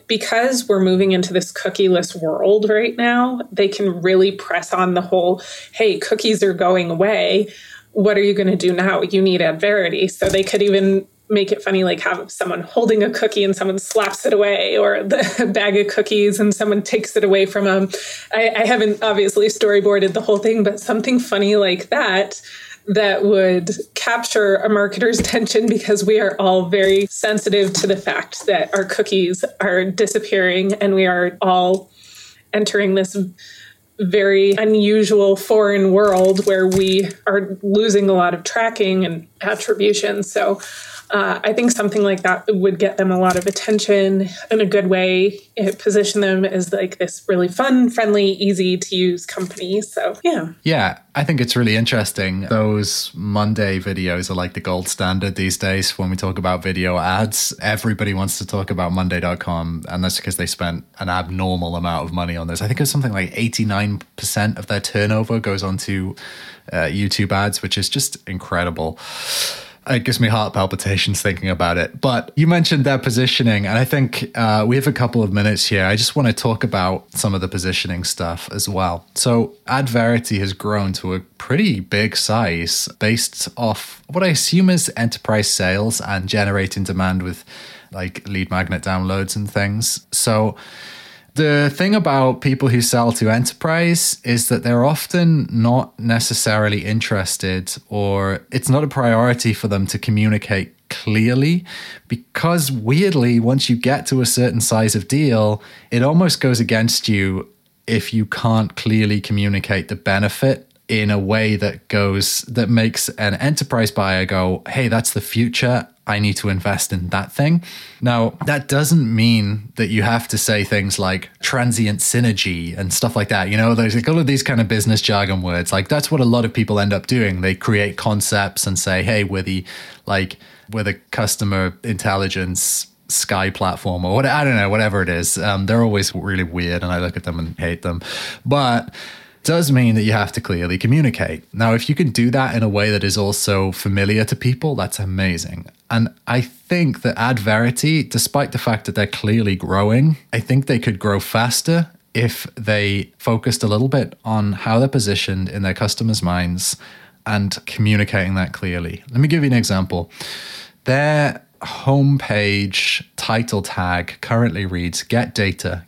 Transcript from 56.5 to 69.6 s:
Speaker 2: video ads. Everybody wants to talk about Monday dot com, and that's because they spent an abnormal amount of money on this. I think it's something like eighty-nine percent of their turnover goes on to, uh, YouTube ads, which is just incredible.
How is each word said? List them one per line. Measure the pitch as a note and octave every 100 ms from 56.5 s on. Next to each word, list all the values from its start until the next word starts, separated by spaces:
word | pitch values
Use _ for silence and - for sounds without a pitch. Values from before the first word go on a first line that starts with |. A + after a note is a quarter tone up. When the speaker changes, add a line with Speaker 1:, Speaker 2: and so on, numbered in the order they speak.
| F2+
Speaker 2:
video | F#2+ F2+ F2+ F2+
ads. | F2 F#2+ A2 - - -
Everybody | G#2+ G#2+ A2+ G2 G2+
wants | F#2+ G2 -
to | F#2+
talk | G2+ F#2+
about | F2+ F2
Monday | F#2 F#2 F2+
dot | F2 F2+
com, | - E2+ E2+ E2 -
and | F2+
that's | F#2+ -
because | - -
they | F2
spent | - F2 E2+ - -
an | F2+
abnormal | F2+ E2+ F#2 F#2 F2+ E2+
amount | E2+ F2 E2
of | E2
money | F2 F2 E2+
on | E2
this. | E2+
I | G#2+
think | B2+
it's | C#3+
something | D3 C3
like | G2 F#2
eighty-nine | - A2+ A2+ G#2+ G2+ G#2 G2+ - -
percent | - - G#2+ G#2+
of | G#2
their | G2+
turnover | - G#2 G#2 A2 A2+ A2+
goes | G#2+ G2
on | G2 F#2+
to, | - F#2+ F#2 - - - - - -
uh, | F2+
YouTube | D#2+ F#2 G2+ - G2
ads, | G2 G#2 -
which | F#2+ -
is | -
just | C#3 - - -
incredible. | F#2 - F2 F2 D#2+ D#2+ E2 - - - - - -